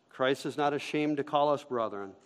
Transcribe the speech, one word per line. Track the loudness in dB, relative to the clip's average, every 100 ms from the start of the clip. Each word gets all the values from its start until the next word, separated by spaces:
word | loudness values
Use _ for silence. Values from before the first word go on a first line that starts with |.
| _
Christ | 0 2 2 -2
is | -2
not | 0
ashamed | 0 -2 0 0 0
to |
call | 0 2 4
us | 2
brethren. | -2 -2 -2 -4 -10 -14